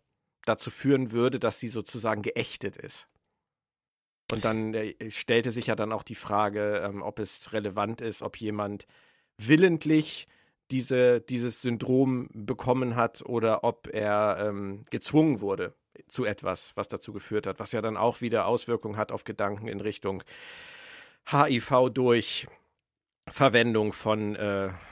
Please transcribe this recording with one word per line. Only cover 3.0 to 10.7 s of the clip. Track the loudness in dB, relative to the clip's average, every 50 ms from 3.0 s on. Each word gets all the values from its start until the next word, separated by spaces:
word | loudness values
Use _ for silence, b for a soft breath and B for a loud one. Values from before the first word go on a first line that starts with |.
| -16 _ _ _ _ _ _ _ _ _ _ _ _ _ _ _ _ _ _ _ _ _ _ _ _ -6
Und | -4 -2 0
dann, | 0 0 0 -2 -4 -4
äh, | -4 -6 -6 -8 -12 -14 -12
stellte | -10 -8 -2 2 2 2 2 0
sich | -4 -4 -2
ja | -2 -2
dann | -2 -2 -4
auch | -4 -6
die | -6 -10 -14
Frage, | -12 -4 0 2 2 2 2 0 0 -2 0 0 -2 -4
ähm, | -4 -6 -6
ob | -8 -8 -6 -6
es | -8 -8 -8 -12 -10 -6
relevant | -6 -4 -4 -2 -2 -2 -2 -2 -4 -6
ist, | -8 -8 -8 -6
ob | -8 -10 -8 -6
jemand | -6 -4 -4 -4 -4 -4 -6 -10 -12 b b b b b b b b b b -8
willentlich | 4 6 8 8 8 6 4 2 2 2 4 4 2 0 -6 -12 -14 b b b b b b b _ -6